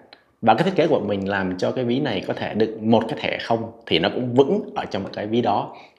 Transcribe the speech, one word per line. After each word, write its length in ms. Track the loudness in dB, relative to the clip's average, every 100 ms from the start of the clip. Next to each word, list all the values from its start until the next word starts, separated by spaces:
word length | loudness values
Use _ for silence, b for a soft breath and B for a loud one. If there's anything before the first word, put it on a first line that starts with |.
| -20 b b _
Và 120 | 2
cái 100 | 2
thiết 120 | 2 2
kế 120 | 2
của 120 | 2
mình 300 | 0 -2 -2
làm 280 | -2 -2 -2
cho 140 | -2
cái 140 | -2 -2
ví 140 | 0
này 240 | -2 -4 -4
có 60 |
thể 200 | -6 -4
đựng 380 | 0 0 0 4
một 120 | 4 4
cái 120 | -2
thẻ 160 | -4 -4
không 300 | -2 -2 -2 -12 0
thì 140 | 2
nó 100 | 2
cũng 240 | 0 2
vững 360 | 4 4 2 -2 -8
ở 100 | -6
trong 180 | -6 -6
cái 140 | -8 -2
ví 140 | 0
đó. 340 | 2 0 -2 B B